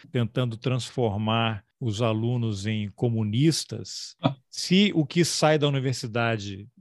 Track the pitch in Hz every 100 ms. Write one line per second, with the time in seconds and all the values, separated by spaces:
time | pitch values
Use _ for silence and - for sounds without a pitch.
0 | - 127 113 131 123 110 135 127 - -
1 | 113 101 107 113 113 104 - _ 123 101
2 | 117 110 117 123 117 98 107 110 104 -
3 | 120 113 107 110 160 143 - 107 - -
4 | - - 135 - _ - - 185 208 165
5 | 143 175 160 - 156 156 143 139 131 123
6 | 120 117 117 110 101 98 107 _